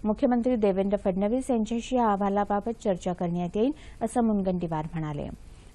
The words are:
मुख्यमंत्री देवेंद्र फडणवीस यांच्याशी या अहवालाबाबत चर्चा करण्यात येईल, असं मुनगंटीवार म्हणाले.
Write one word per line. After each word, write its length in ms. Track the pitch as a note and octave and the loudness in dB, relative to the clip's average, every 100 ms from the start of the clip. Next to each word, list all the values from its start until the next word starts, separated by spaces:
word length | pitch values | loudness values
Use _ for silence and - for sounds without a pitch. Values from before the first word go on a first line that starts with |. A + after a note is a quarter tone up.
मुख्यमंत्री 520 | G#3+ G#3+ C4 B3 A#3+ B3+ | -2 2 4 4 2 4
देवेंद्र 400 | G#3 F#3 G3 G3+ | 4 4 2 2
फडणवीस 540 | G3+ F#3 G#3 B3 C4 | 0 0 2 0 0
यांच्याशी 460 | A#3+ G#3+ A#3 A3 B3 | 0 0 -2 -2 2
या 120 | A3+ | 2
अहवालाबाबत 760 | G3 G3+ G3 G3+ G3+ G3+ A3+ | 2 2 2 2 0 -2 -4
चर्चा 280 | G#3+ F3+ F#3 | -2 -2 -2
करण्यात 440 | F3 F3 F3 F3 G#3 | -2 -2 -2 -2 0
येईल, 160 | B3 D4+ - - | 0 0 -10 -6
असं 180 | A3+ B3+ | -4 0
मुनगंटीवार 640 | A3+ G#3 F#3+ F3+ F3 D#3+ D#3+ | 2 2 0 -2 -2 -4 -4
म्हणाले. 360 | E3 D#3 D3 C#3+ - - - - | -4 -6 -6 -8 -10 -16 -20 -12